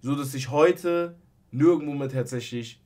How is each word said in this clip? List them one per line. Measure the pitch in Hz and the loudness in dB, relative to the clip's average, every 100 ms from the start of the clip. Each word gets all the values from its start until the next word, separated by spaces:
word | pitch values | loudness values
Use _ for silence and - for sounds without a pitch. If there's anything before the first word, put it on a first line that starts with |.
so | 120 | -4
dass | 143 135 | -4 -4
ich | 135 131 | -8 -4
heute | 143 165 175 175 170 170 170 _ _ _ | 4 4 4 0 -2 -2 -8 _ _ _
nirgendwo | 123 160 170 147 | 2 4 4 0
mehr | 143 135 | -6 -4
tatsächlich | 135 120 127 113 120 113 - | -4 -4 -6 -8 -10 -10 -16